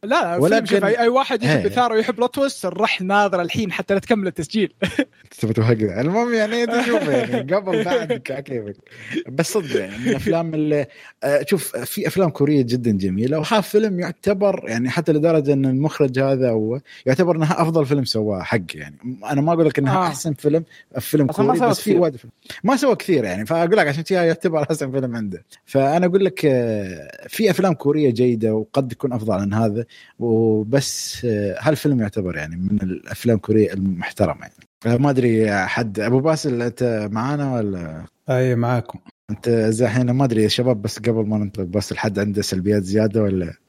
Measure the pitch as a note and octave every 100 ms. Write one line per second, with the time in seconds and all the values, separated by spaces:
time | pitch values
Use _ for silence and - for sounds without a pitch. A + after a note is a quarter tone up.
0 | G#3 D4+ G3+ E3 D#3 A3 A3 G3+ G3 A#3
1 | A#3 B3+ C4+ A#3+ A#3+ D3+ G3+ G#3 B3 A3
2 | A3 G#3 B3 - C#4 - F#3+ F3+ A3 -
3 | F#3 G3+ G3+ F3 F3 - G#3 - F#3 G3
4 | - A3 F#3+ - D#3 A3 F#3+ _ F#3+ -
5 | C4+ _ _ - A2 A2+ A2+ A2+ G#2+ F2+
6 | C#3+ G3+ A#3+ A3+ G#3+ A#3 A#3 A#3 A#3+ -
7 | - B2+ - B3 C3+ F#3+ F#3+ A3 A3 B3+
8 | F#3 D#3 - C3+ C#3 B2+ G#2 G2+ _ -
9 | A2 D#4+ F4 C3+ E3 A3 D#3 - G3 G2+
10 | A#3+ - G#3+ E3 E3 D#3 D3+ D3 C#3 -
11 | - _ C3+ C#3+ D3 F#3+ - - A#2+ -
12 | E3+ F3+ F3+ - C#3+ D3 B2 B2 A#2 G#2
13 | G2 F#2+ A#2+ D#3 D3+ A3 - G#3 A3 F3+
14 | F3 E3 - - G3+ F#3 - A2+ B2+ D3
15 | E3 D3+ D#3+ E3 C#3+ C#3 C3+ C3 D3+ -
16 | C#3 B2+ C3+ C3+ B2+ A2+ G#2+ B2+ _ -
17 | - D#3 F3 D#3+ D#3 E3+ E3 E3 C3+ C#3+
18 | B2+ A2+ G#2+ F#2+ E2+ A#2 E2+ D#2+ D2 D2
19 | B2 B2+ - C#3+ D3+ E3+ D#3 C#3 C#3 F#3
20 | F3+ C#3 E3 C#3+ D3 D#3 D#3+ - - -
21 | - D3+ C#3 - C3+ E4+ A#3+ G3 G#3+ F#3
22 | E3+ C3 A#2 _ - - F#3+ C4+ C#4+ G#3
23 | - D#3+ G#2 F2+ G#2+ E3 E3+ A3 D3+ C#3+
24 | D#3+ F#3 E3+ E3 F#3 D#3+ D3 D#3+ C#3 C3+
25 | C3 A#2 G#2 F2+ _ - _ C3+ C3+ E3
26 | F3+ F#3+ F#3+ F3+ D#3 C3 A#2+ G#2+ G2 E2+
27 | D2 - - - G#3+ F3+ F#3+ D#3 C#3+ D3+
28 | C#3+ A2 B2 A#2 A2 A2 A2 - C3 -
29 | C3+ A#2+ G#2+ F#2 G2+ G#2+ A2+ G#2 A#2 -
30 | - _ A#2+ A2+ A2+ G#2+ G#2+ C3+ C3+ -
31 | - - A#2+ G#2 G2+ F#2 B2+ D3+ D3+ C3
32 | G#2 A2 F2+ D#2+ D#2 E2+ F#2 G#2 F#2+ F2+
33 | - G#2+ A#2+ A2 - G#2+ G2+ G2 G2 F2
34 | - - F#2+ D2 - _ _ _ A#2 A#2+
35 | C#3+ C3 B2 A2 A2 G2+ F#2 - A2+ G2+
36 | G#2+ B2+ D3+ D#3 D3+ A#2+ A#2+ A#2 B2 A2
37 | G#2 A2 B2 D3 C#3 B2 G#2+ F#2 E2 D#2
38 | F#2 _ - B2+ C3 A#2+ A#2 B2 - -
39 | - _ - G#2 A#2 A#2 A2 A2 B2 A#2
40 | B2 B2+ C3+ A2 G#2+ - B2 A2+ G#2 -
41 | A#2 A2+ G#2+ G#2+ G#2 G2 F2+ G2+ F#2 -
42 | A2 G2 G#2 G2+ G2+ F#2+ F#2 G#2 F#2 G#2
43 | G#2+ G#2+ G#2 F#2+ E2+ -